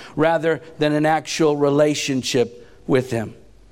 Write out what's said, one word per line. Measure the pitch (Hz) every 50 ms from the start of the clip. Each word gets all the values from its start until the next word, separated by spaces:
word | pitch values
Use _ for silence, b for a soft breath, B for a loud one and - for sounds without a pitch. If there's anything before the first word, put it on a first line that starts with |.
| B B B
rather | 143 151 165 165 156 156 165 160 - B B B -
than | 147 151 147
an | 151 151
actual | 156 160 156 151 - - - 160 151 147
relationship | 143 147 143 143 147 151 151 147 - - 143 135 127 120 - - 127 117 113 - B B B B B B
with | - 139 127 123 -
him. | 117 113 107 - - - - - - - - -